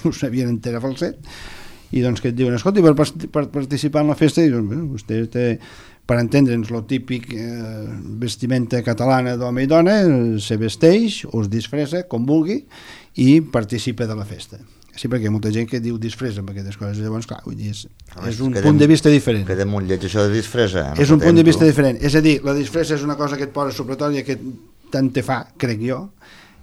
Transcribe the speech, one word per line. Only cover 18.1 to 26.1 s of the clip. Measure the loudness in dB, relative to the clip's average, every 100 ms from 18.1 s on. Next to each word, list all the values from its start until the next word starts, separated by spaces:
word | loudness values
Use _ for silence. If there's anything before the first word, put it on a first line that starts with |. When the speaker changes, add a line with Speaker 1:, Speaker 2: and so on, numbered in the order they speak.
Speaker 2:
A | -10
més, | -8 -4
Speaker 1:
és | -2
un |
Speaker 2:
queda | 2 4
Speaker 1:
punt | 6
de | 6
vista | 6 6
diferent. | 4 4 -2 -2
Speaker 2:
queda | -2 -2
molt | -2 -2
lleig | -2 -2
això | 0 2
de | 0
disfressa, | -2 0 0 0 -2
no | 2
Speaker 1:
És | 4
un | 6
punt | 6
de | 6
Speaker 2:
s'entén, | 6
Speaker 1:
vista | 6 4
Speaker 2:
tu. |
Speaker 1:
diferent. | 6 2 0
És | 2 4
a |
dir, | 4 2 0
la |
disfressa | -2 -2 -2 -2 -2
és |
una | -4 -4
cosa | -4 -4
que | -6
et |
posa | -4 -4 -4
supletòria, | -8 -4 -4 -2
que | -4 -6 -8 -14 -20 _ -6
tant | -2 0
te | -2 -4
fa, | -4 -8 -6
crec | -4 -2
jo, | -4 -6 -10